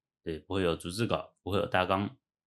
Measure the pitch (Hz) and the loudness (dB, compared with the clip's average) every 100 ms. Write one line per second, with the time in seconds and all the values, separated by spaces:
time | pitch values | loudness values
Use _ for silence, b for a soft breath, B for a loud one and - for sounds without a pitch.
0 | _ _ 85 78 - 95 90 82 87 92 | _ _ -8 -8 -4 0 2 0 -4 -2
1 | 117 80 - _ 90 98 - 95 92 95 | 0 0 -4 _ -2 -2 2 2 2 2
2 | 101 - _ _ | 0 -6 _ _